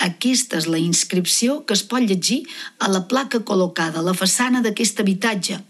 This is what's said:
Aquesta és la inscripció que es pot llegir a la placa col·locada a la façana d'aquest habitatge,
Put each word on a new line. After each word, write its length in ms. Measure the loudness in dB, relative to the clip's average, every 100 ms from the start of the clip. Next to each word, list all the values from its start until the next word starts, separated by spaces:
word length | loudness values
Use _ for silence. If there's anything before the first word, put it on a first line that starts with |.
Aquesta 560 | -4 0 0 2 0 -2
és 100 | 0
la 140 | 0
inscripció 800 | 2 2 0 0 2 2 2 0
que 140 | 0 -2
es 80 | 0
pot 160 | 0
llegir 400 | 2 2 0 -2 -4 -12 -12 -4
a 80 | 0
la 140 | 0 0
placa 320 | -2 0 -2 0
col·locada 560 | 0 0 0 -4 -2
a 40 | -2
la 120 | 0
façana 420 | 0 2 2 2
d'aquest 400 | 2 0 -2 0
habitatge, 640 | 0 2 0 -2 -4 -6 -10